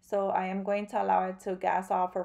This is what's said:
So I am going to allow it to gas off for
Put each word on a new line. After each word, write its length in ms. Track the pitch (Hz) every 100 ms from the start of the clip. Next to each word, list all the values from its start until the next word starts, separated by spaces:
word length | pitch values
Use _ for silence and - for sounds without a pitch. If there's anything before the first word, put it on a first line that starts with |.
So 280 | _ 202 196
I 180 | 185 185
am 160 | 190
going 240 | 196 202 208
to 160 | 233
allow 240 | 196 185 185
it 120 | 190
to 140 | - 185
gas 360 | 185 180 185
off 220 | 190 185
for 100 | 190